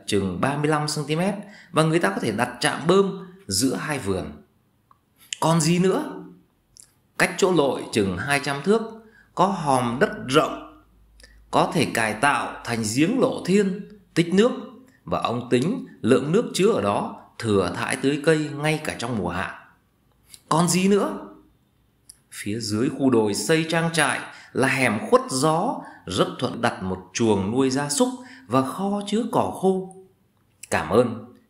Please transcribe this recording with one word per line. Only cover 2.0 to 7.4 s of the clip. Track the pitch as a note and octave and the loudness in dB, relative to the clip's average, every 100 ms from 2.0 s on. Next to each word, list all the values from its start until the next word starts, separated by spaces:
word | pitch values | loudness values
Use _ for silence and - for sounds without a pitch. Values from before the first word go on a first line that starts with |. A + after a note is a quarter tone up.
| G3 | 0
có | G#3+ | -2
thể | B2 | -2
đặt | G#2 A#2+ - | -2 -2 -2
trạm | C#3+ C3 D#3+ | -2 0 2
bơm | F#3+ F#3+ E3 - - - | 4 4 -2 -12 -16 -6
giữa | F#2+ C3 | -2 0
hai | - D3+ C#3 | -2 -6 -4
vườn." | G2 F#2 D2+ D2 _ _ _ _ _ _ _ _ - - | -2 -4 -6 -14 _ _ _ _ _ _ _ _ -14 -2
"Còn | D#3 E3 | 2 2
gì | D#3 F3+ | 2 2
nữa?" | F#3 A#3+ D4+ - - - _ _ _ _ - _ _ - | 2 0 -4 -12 -16 -20 _ _ _ _ -20 _ _ -2
"Cách | F3+ | -2
chỗ | F3 | 2